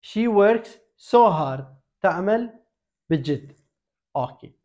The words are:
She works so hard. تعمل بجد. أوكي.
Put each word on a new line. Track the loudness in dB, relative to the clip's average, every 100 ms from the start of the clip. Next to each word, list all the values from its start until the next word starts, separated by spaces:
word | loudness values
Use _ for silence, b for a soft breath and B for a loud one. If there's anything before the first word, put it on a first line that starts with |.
She | -10 -4 0
works | 4 4 2 -4 -20 _ _
so | 0 4 4
hard. | 2 -4 -6 -12 -20 _ _
تعمل | -4 -2 -2 -2 -4 -14 _ _ _ _ _
بجد. | -4 -2 -8 -8 -20 _ _ _ _ _ -8
أوكي. | -8 -10 -20 _